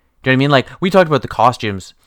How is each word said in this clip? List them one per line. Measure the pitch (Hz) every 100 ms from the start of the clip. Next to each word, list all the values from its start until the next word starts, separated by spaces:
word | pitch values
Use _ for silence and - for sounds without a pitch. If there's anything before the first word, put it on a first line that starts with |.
| _ _
Do | 135
you |
know |
what |
I | 131
mean? | 143
Like, | 139 - -
we | 190
talked | 190 170
about | 139
the | -
costumes, | - 117 120 110 95 - _